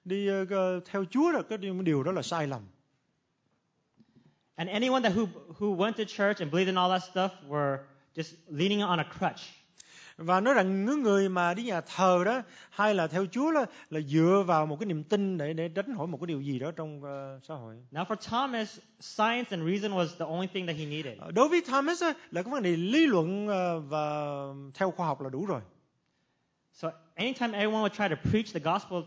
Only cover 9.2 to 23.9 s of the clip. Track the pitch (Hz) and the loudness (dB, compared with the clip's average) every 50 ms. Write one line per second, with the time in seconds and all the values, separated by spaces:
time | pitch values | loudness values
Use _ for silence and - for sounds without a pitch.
9.2 | 196 160 117 - - - - - _ _ _ - - - - - - - - - | -2 -2 -2 -4 -10 -16 -18 -20 _ _ _ -20 -20 -20 -20 -20 -20 -20 -18 -8
10.2 | 165 165 180 185 202 247 277 240 190 185 190 190 196 220 285 302 269 214 196 196 | 0 2 2 4 4 4 4 4 4 4 2 0 0 0 0 2 2 4 4 4
11.2 | 196 196 185 180 175 175 175 196 233 240 196 170 151 - - - 185 185 180 180 | 4 2 2 2 2 0 0 -2 -4 -4 -4 -4 -4 -4 0 2 4 6 6 6
12.2 | 180 202 240 262 226 - - - - - - - 208 214 208 190 165 151 151 180 | 4 2 0 -2 -4 -8 -14 -20 -20 -8 -2 0 2 4 4 2 2 0 0 -2
13.2 | 196 185 - 240 277 320 320 302 247 196 - - - - 156 156 156 139 143 160 | -2 -2 -2 0 0 2 2 2 0 0 -4 -12 -14 -8 -6 -6 -2 0 4 4
14.2 | 160 170 190 202 196 175 175 156 156 156 151 143 220 208 170 156 151 - 214 202 | 6 6 6 6 4 4 4 2 2 0 -2 -4 -4 -4 -4 -4 -2 0 0 0
15.2 | 202 196 190 170 147 147 160 160 165 170 160 190 202 247 262 196 151 175 170 127 | 2 0 -2 -2 -4 -4 -4 -4 -4 -4 -4 -4 -4 -4 -4 -6 -6 -6 -6 -6
16.2 | 165 170 165 139 139 143 139 123 127 156 165 156 160 156 151 143 139 143 139 139 | -6 -6 -4 -4 -4 -4 -4 -4 -4 -6 -6 -8 -10 -10 -10 -12 -12 -10 -10 -10
17.2 | 135 135 135 135 - - 160 143 117 113 110 117 127 123 - 151 180 - 220 202 | -12 -12 -14 -16 -14 -14 -14 -12 -12 -14 -16 -18 -20 -12 -8 -6 -4 -4 -4 -6
18.2 | - - 226 240 269 277 247 233 220 202 - - - _ _ _ - - - - | -4 -2 -2 0 0 0 -2 -4 -4 -6 -8 -14 -20 _ _ _ -20 -8 -2 0
19.2 | 214 226 233 240 247 - 202 170 160 160 185 202 196 214 202 185 175 151 139 - | 2 2 2 0 -2 -4 -4 -2 0 0 0 0 -2 0 0 0 0 0 -2 -6
20.2 | 165 151 160 175 185 180 - 196 180 170 165 147 156 147 147 151 156 135 113 - | -6 -4 -4 -4 -4 -4 -4 -4 -4 -4 -4 -6 -6 -6 -6 -6 -6 -8 -10 -12
21.2 | - 165 165 196 262 302 339 349 339 - 247 277 277 302 349 330 349 330 311 339 | -10 -2 2 4 6 6 6 2 2 2 0 0 2 0 0 0 0 0 -2 -2
22.2 | - - - 170 185 233 269 285 214 180 170 165 170 190 233 311 330 302 226 180 | -6 -8 -6 -6 -4 -4 -4 -2 0 0 0 0 0 2 4 4 6 6 6 4
23.2 | 160 165 190 202 208 208 208 185 180 180 170 165 151 139 | 2 2 0 -2 -2 -2 0 0 0 0 -2 -2 -4 -4